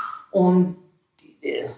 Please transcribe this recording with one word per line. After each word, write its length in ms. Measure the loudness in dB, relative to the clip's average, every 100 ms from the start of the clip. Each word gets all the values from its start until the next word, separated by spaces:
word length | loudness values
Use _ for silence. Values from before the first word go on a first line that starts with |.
| -6 -14 -4
Und 440 | 2 4 4 2 -2 _ _ _ -20
die, 440 | -20 _ -8 -6 -8